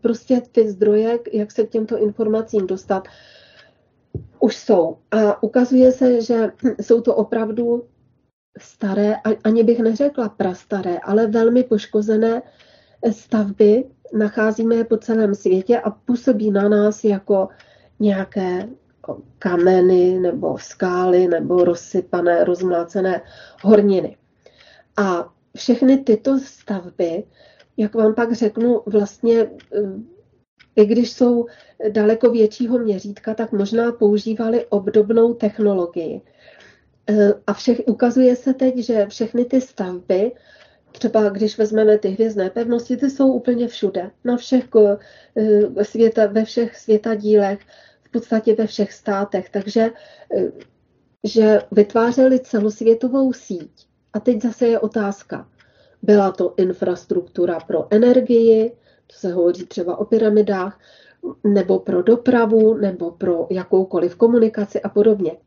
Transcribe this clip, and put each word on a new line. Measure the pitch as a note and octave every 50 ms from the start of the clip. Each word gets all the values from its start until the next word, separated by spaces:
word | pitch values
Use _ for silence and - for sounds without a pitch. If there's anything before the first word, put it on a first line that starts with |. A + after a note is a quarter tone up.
Prostě | - A3+ A3+ A3+ _ - C4 A#3+ A#3+ _
ty | _ A#3+ A3 G#3+
zdroje, | G3+ F#3 G#3 G#3 G#3 G#3+ A3 A3+ A#3 A#3 A#3 - -
jak | G#3+ G#3 G#3
se | - - G#3+
k | A3
těmto | - A3+ A3 A3 A#3
informacím | G#3 G#3+ G#3 G#3 - A3+ G#3+ G#3+ A3 A3 A3 - G#3 F#3+
dostat, | F3+ F#3+ F#3 - - G3 F#3+ - - - - _ - _ - _ _ _ _ _ _ _ _ _ _ _ _ _ _ - - - - _ _
už | - G#3+ -
jsou. | - - - A3 F3+ D#3+ E3 E3 _ _ _
A | - A3 G#3+ G#3 G3+ - -
ukazuje | G#3+ - B3 B3 B3 C4 B3+ B3+ B3+
se, | B3+ - C4 B3+ B3 A#3
že | A3+ A3 A#3+ A3+ A3 G3 - _ - B3+ - -
jsou | G#3 - A#3 A#3
to | A#3 B3 -
opravdu | - G#3 G#3 A#3+ A3+ A3 G#3+ A3 A#3 A#3+ A#3 A#3+ A#3+ A#3+ _ _ _ _ _ _ _ _ _ _ _ _ _ _ -
staré, | - - _ _ - G3 F#3+ G3+ G#3 G#3 G#3+
a-, | - - G#3+ G#3+ - -
ani | A3 A3 A#3 A3+
bych | A3+ A#3 A#3
neřekla | A3+ A3+ A3+ G#3+ C#4+ C#4+ C#4+ - A#3 G#3
prastaré, | - _ G3 F#3 F3+ - _ _ G#3 G3 F#3 F#3 F3 E3+
ale | - - G3+ A3 A3+
velmi | G#3+ G#3+ A3+ A3+ A#3 A#3+ B3+ B3
poškozené | B3 A3 G#3 - - - G#3+ G#3+ G#3+ A3 G#3+ A3+ A3+ A3+ A#3+ - - _ _ _ _ _ _ _ _ _ _ - A#3
stavby. | G#3 - - _ - G#3+ G#3 G3+ G3 _ G#3+ G#3 G#3+ B3 C4+ - _ _ _ - -
Nacházíme | G#3+ G#3+ G#3 - A3+ G#3+ A3 G#3+ A3+ A3+ A3+ A#3
je | A3+ A3+
po | A3+ A#3
celém | G#3+ - - A3+ A3 A3 G3+ G3+
světě | - - F#3 F#3 F#3 F#3 - A#3+ A#3+
a | - A3
působí | - _ _ - A#3+ A#3+ - C4+ A#3+ G#3 G#3+ G#3+
na | G3 G3+ G3+ G#3
nás | G#3+ G#3 G#3 G#3+ G#3 - -
jako | G#3+ G3+ G3 - - G3+ F#3+ F#3+ F#3+ - _ - _ _ _ _ _ _ _
nějaké | G#3 G#3 G3 F#3+ G3 - - G3+ F#3 F3+ F3+ F3+ G3 A3+ C4 _ _ _ _ _ - - - - - _ _ _
kameny | - F#3+ F3 E3+ F3 F#3 F#3 F#3 F3+ F3+ F#3 F3+ F3 F3+ F#3 F#3
nebo | F3+ F3 - - - D#3+ -
skály | - - - - _ G3 F3+ F3+ F3+ F3+ F#3 F3+ F3+ F#3
nebo | F3 E3+ E3 - - F3 F3+ F3
rozsypané, | F3 E3+ E3+ - - - F#3 F3+ - - F3 F3 F3 F3 E3+ F3
rozmlácené | F3+ F3 F3 F#3 F3+ F3+ E3+ E3+ E3+ - G3+ F#3 F#3 F3+ E3 - - - - - - - _ -
horniny. | G3 A3 G#3 G3+ G3+ G3 F3+ D#3 - - _ _ _ _ _ _ - _ _ _ _ _ _ _ _ _
A | - G3+ F#3+ F3+ E3+ E3+ - _ _ _ _ _
všechny | - - - A#3+ A#3+ C#4 B3+ C#4
tyto | C4+ C4+ - G#3+ G#3+ _ C#4 C4+ C4
stavby, | C4+ - - _ _ - G3+ F#3+ F3 F3+ _ - F#3 E3 E3 F#3 G#3+ _ _ _ _ _ _ _ _ _ _
jak | - G#3+ G#3 -
vám | A3+ A3 G#3+ A3
pak | A#3+ A#3 A3+ A#3
řeknu, | - A#3 G#3 - A3 A#3 A#3+ A#3+ G#3+ -
vlastně, | G#3 G3+ G#3+ G3+ G3+ - _ - A3+ A#3 A3+ G#3+ - - - - _ -
eh, | G#3 G#3 G3 F#3+ G3+ A3+ E4 F4 _ _ _ _ _ _ _ _ _ _ _ _
i | A3+ G#3+
když | G3+ A#3+ B3 A#3 -
jsou | - - B3+ A#3+ A#3+ A#3 A#3 A#3 - _ _ _ _ _ A3 G#3+
daleko | G#3 A3 G#3 G#3+ A3+ A3+ - A#3
většího | A#3 A3+ G#3+ G#3+ - - B3 A3 B3 A#3+
měřítka, | A#3 G#3+ G3 F#3 - G3+ G3+ - - A3+ G#3+
tak | A3 A3+ A3
možná | - G3 G3 G3+ A3+ A3+ A3+ A#3+
používali | A#3 - A3+ G3+ G#3 G#3 - A3+ A3 G#3+ A#3 A3 A#3 A#3+ A#3
obdobnou | - - G3+ F#3+ G3 - G#3+ G#3 G3+ A3+ A3+ A3+ A#3+ A#3+
technologii. | A#3+ A#3 G#3 G#3 - G#3+ G#3 G3 F#3+ F3 E3+ - F3 E3 D#3 - - _ _ _ _ _ - _ _ - - _ _ _ _ _ _ _ -
Eh, | G#3 G#3 G3+ G3+ G#3 - _
a | - G3+
všech-, | - - B3 A#3+ - -
ukazuje | C4+ G#3 - B3 A#3+ A#3 B3+ B3+ B3 B3
se | B3 - C4+ C4
teď, | C4 C4 B3+ B3+
že | B3 A3 - A#3 G#3+ G3+
všechny | G#3 - - A3+ A3 - A#3+ B3
ty | A#3+ - C4
stavby, | B3+ - _ - G3+ F3+ F3+ F3+ F3+ - F#3 F#3 G#3 B3 A#3+ - _ _ - _ _ _ _ _ _ _
třeba | - - - G#3+ - A3 G#3+ G3+
když | G3 G3 A3 G#3+ -
vezmeme | - G#3+ G#3+ G#3+ G#3+ G#3+ G#3+ G#3+
ty | G#3 - G3
hvězdné | F#3+ G#3+ A3+ A3+ G#3 G3+ F#3 F#3
pevnosti, | - A#3 A#3 A#3 A#3+ A#3 A#3 - B3
ty | A#3+ C#4+ C4+
jsou | C4+ - C4+ C4+ B3+
úplně | A#3+ - B3+ A#3+ A#3 A#3+
všude, | A#3 - - - F#3+ - F#3+ F3 G3+ _ _ _
na | B3 B3
všech | B3 - - C4 B3+ B3 -
ko-, | - A3 G#3 G3+ G3+ G3+ - - - _ _ _ _
eh, | A#3 A3 A3 G#3 G#3 G#3 G3 - - G#3
světa-, | - - A3+ A3+ A3 A3+ A3+ G#3+ G3+
ve | G3+ A3 A3
všech | - - A#3+ A#3 A3+ -
světadílech, | - - - G#3+ G#3+ G#3+ A#3 A3 G#3 G#3 G#3 G#3+ G#3 G3+ G3 G3+ G3+ _ _ _ _ _ _ _ _ _
v | _
podstatě | - A#3 A3+ _ A3+ A3 - A#3 G#3+
ve | A3+ A3
všech | G#3+ - - G3+ - -
státech. | - _ - G3+ G3 G3+ G3+ - F#3 F#3+ -
Takže, | - G3+ G3 G#3 - A3+ A3 A#3 A#3 - - - - _ - _ -
eh, | G3 F#3 - - - - _ _ _ _ _ _ _ _ _ _ _ -
že | G#3 - A3+ G#3+ G#3+ G#3+ G3+ - -
vytvářeli | G3+ G#3+ G#3 G#3 - A3+ A3+ A#3+ B3 C4 C4 C4 C4 B3+
celosvětovou | B3+ - - A3 G3+ G#3+ G#3+ - A3+ A3+ A3+ A3+ - B3 B3+ C4+ C4+ C4 A#3+
síť. | - - - G3+ E3+ D3+ - _ _ _ _ _ _ _ _ -
A | G#3+
teď | - B3+ A#3+ G#3+
zase | - A#3 A#3+ - B3+
je | A#3 A3+ G#3+
otázka. | A3 G#3+ - A3+ G3+ G3 G3+ - - _ - - - _ _ _ _ _ _ _ _ _ _ _
Byla | - - G#3 G#3 G3 F#3+
to | F#3 - F#3 F3 -
infrastruktura | - F#3 F3+ F3 - G3+ F#3+ F3+ F3 - _ G#3 F3+ F3 - _ - F3 F#3 E3+ E3
pro | - - G3 D#3+ D#3 - G#3
energii, | A3 A#3 B3 B3+ B3+ - - A#3+ A#3 A3+ A3+ A3 A3 A3 A#3+ A#3+ _ _ _ _ _ _
to | _ _
se | - - F#3 F3
hovoří | F3+ E3+ F3 F3+ F#3+ F3+
třeba | _ - - E3+ F3+ F3
o | - G#3
pyramidách, | - A#3 A3 A3 G#3+ G#3 G#3+ G#3 G3+ G3+ F#3+ F3+ G3 - _ _ _ _ _ _ _ _ _ - F4 - _ -
nebo | G#3 G3+ G3 F#3 F#3 F#3+ F#3
pro | - G#3+ G3 F3+
dopravu, | F3+ A3+ A#3 A#3+ - B3+ B3 A#3 A#3 G#3+ A3 A3+ A3 G#3+ A3+
nebo | G#3+ G3+ G3 F3+ F3 F3 E3+
pro | E3+ _ G3 F3+ F3 E3 E3 -
jakoukoliv | F#3 F#3 F3+ - - F#3+ F#3+ F#3+ - F4 E3+ F3 -
komunikaci | - A#3+ A3+ A#3+ A#3+ A3 A3 A3 G#3+ G#3 - - -
a | - A3
podobně. | - G#3 G#3 A3+ G#3+ G3 F#3 D3+ - - _